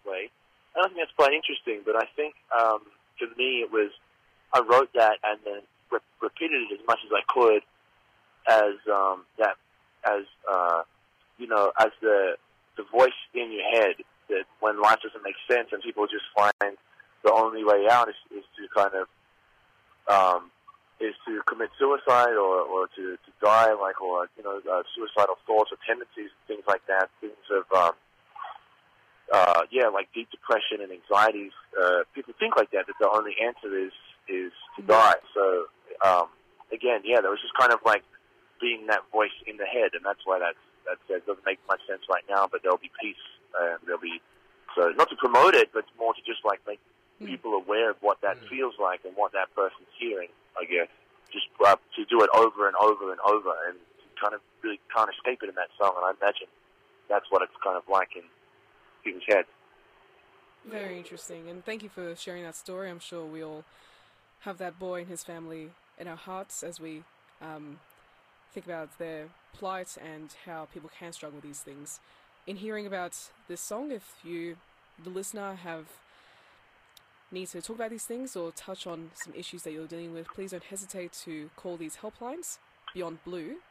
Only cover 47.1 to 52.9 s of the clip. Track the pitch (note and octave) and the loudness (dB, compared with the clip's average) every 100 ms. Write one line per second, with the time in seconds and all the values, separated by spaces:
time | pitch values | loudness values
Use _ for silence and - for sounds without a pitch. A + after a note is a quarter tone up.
47.1 | _ G#2 B2+ A#2 G2+ F#2 G#2+ A2+ G2+ G2+ | _ -14 -12 -6 -6 -2 0 0 0 -2
48.1 | G2 G2+ F#2+ A2+ C3 C3 G#2 F#2+ F2+ F#2 | 0 -2 -6 -10 -8 -8 -4 -4 -4 -8
49.1 | F#2+ G2+ G2 F#2 G#2 F#2+ - F2+ - A#2+ | -6 -4 -4 -4 -2 -4 -4 _ -10 -8
50.1 | G2 F2 _ _ F2+ E2+ F2 E2+ _ _ | -8 -10 _ _ -14 -4 -4 -4 _ _
51.1 | _ _ - - - G2+ F#2+ _ - G#2 | _ _ -12 -12 4 6 6 _ -12 -2
52.1 | A#2+ G#2 G#2 A2+ G#2 G2+ F#2 G#2+ | 4 6 6 6 4 0 4 4